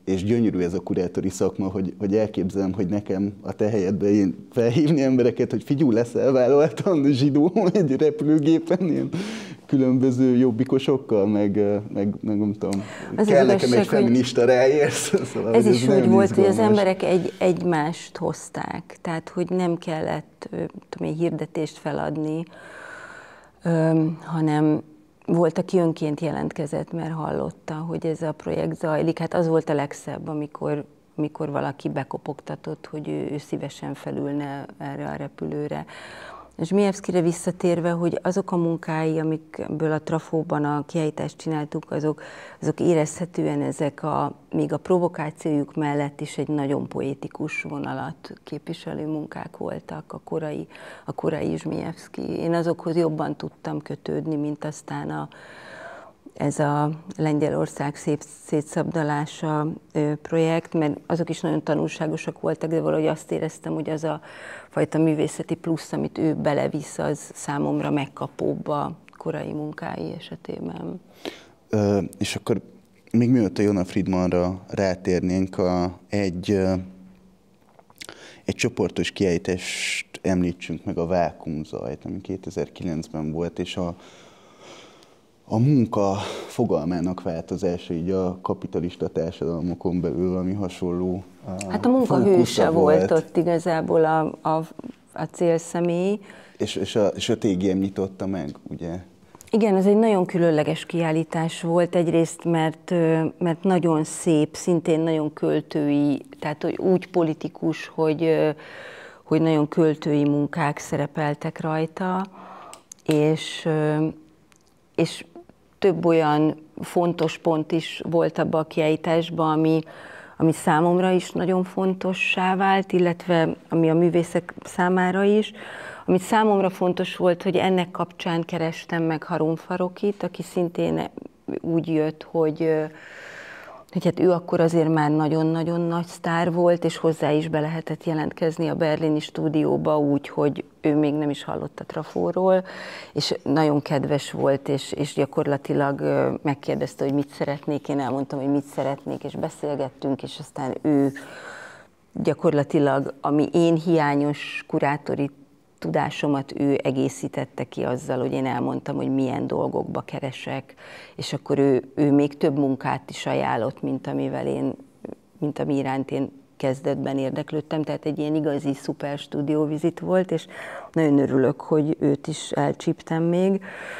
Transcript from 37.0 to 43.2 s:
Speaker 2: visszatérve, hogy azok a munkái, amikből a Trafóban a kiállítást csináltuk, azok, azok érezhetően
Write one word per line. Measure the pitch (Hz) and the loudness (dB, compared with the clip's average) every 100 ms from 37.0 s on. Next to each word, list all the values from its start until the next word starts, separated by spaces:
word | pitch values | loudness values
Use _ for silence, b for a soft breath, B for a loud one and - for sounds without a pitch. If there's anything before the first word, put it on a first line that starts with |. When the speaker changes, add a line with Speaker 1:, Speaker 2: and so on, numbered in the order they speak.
| - 180 | 0 2
Speaker 2:
visszatérve, | 165 165 180 175 180 170 170 | 2 0 -4 -2 0 2 0
hogy | 170 170 - | 0 0 0
azok | 180 185 190 | -2 -2 0
a | 180 | 0
munkái, | 170 165 - 156 160 160 | 0 0 -2 -2 0 0
amikből | 156 156 156 - - 151 156 | 0 -2 -6 -12 -6 -2 0
a | 156 | -2
Trafóban | - 165 - 160 160 151 147 | -2 -4 -2 -4 0 0 0
a | 147 143 | -2 -2
kiállítást | 170 156 151 156 - | -2 -2 -2 -6 -6
csináltuk, | 160 156 147 160 - | -4 -4 -4 -8 -6
azok, | 151 156 143 B B B B | -2 -2 -4 B B B B
azok | 151 - | -4 0
érezhetően | 170 165 156 - | 4 4 2 -2